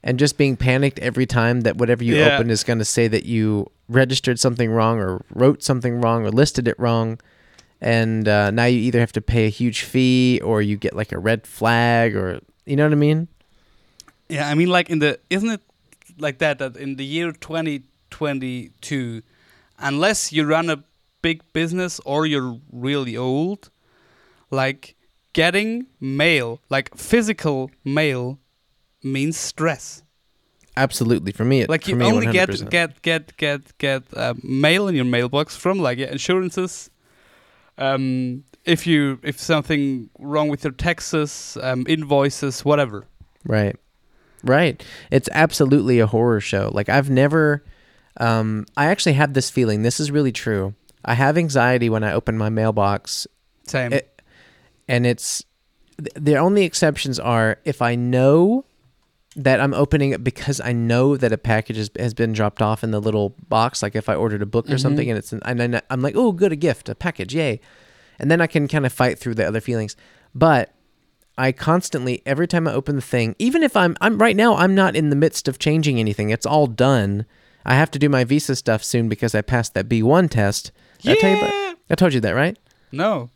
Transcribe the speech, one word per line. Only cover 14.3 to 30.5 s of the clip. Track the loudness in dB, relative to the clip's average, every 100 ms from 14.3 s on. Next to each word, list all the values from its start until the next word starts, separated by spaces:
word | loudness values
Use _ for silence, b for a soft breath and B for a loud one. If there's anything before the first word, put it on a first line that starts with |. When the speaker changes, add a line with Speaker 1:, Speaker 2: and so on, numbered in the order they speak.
| -6 0
Speaker 2:
I | 2
mean, | 4
like, | 2 2
in | 0
the, | 0 -2 _
isn't | -4 -2
it | -6 _ _ _ _ _ -8
like | -8 -2
that, | -2 -2
that | -6 -8
in | -10 -8
the | -6
year | -4 -6
twenty | -8 -8 -6 -4 -6 -10 _ _
twenty-two, | -8 -6 -4 -6 -10 -12 _ -8 -6 -6 -10 -16 b b b b b
unless | -4 0 0 0 -2
you | -2 0
run | 0 0
a | -6 _ _ _ _
big | -4 -4 _
business | -4 -2 -2 -6 -8 -4
or | -2 0
you're | -2 -4 -10 _
really | -8 -4 -4 -4 -4
old, | -2 -2 -2 -6 -14 _ b b b b b b b
like, | -4 -2 -4 -16 _ _ _ _
getting | 0 2 2 -2 -6 -10 _
mail, | -6 0 2 2 0 -8 _
like, | -4 -4 -14
physical | 0 0 2 -2 -4 -4 -6 _ -4
mail | -2 0 -2 -8 -12 _ _ _ _ _ _
means | -6 -4 -4 -4
stress. | -10 -4 -4 -4 -10 -20 _ _ _ _ _